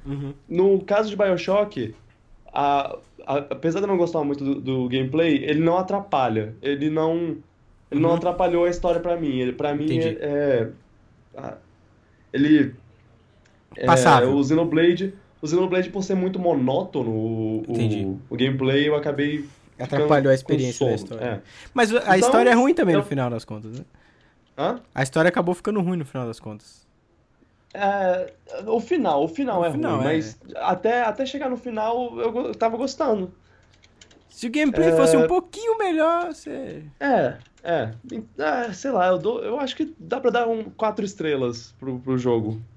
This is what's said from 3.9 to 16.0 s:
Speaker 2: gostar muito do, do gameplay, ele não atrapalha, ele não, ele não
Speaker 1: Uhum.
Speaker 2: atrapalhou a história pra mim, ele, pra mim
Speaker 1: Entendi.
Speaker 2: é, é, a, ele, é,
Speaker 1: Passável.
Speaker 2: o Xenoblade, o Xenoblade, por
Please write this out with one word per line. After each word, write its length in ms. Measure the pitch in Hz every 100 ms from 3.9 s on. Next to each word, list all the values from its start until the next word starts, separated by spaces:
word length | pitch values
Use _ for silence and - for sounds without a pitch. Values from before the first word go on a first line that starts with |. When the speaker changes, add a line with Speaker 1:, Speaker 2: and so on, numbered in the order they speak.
| 190
Speaker 2:
gostar 260 | 170 165
muito 180 | 143 143
do, 180 | 139 139
do 280 | 127 131 127
gameplay, 560 | 131 131 156 165 139
ele 160 | 147 151
não 160 | 165 175
atrapalha, 760 | 269 196 196 143 131 110 107 113
ele 260 | 139 143 151
não, 480 | 156 160 170 170 104 - _ _ _ -
ele 100 | 147
não 100 | 165
Speaker 1:
Uhum. 60 | 170
Speaker 2:
atrapalhou 480 | 175 180 180 170
a 60 | 175
história 300 | 175 180 165
pra 160 | 175 170
mim, 200 | 156 131
ele, 140 | 127
pra 220 | 123 147
mim 100 | 147
Speaker 1:
Entendi. 320 | 156 160 165 160
Speaker 2:
é, 500 | 147 143 143 123 113 - _ _ _ _ _
é, 40 | -
a, 160 | 65 - _ _ _ _ _ _ _
ele, 420 | 127 147 151 123 - - _ _ _ _ _ _ _ _ -
é, 80 |
Speaker 1:
Passável. 500 | - 131 165 135 127
Speaker 2:
o 80 | 139
Xenoblade, 720 | 131 156 165 156 170 180 190 - - -
o 40 | 151
Xenoblade, 440 | 170 185 185 180
por 120 | 202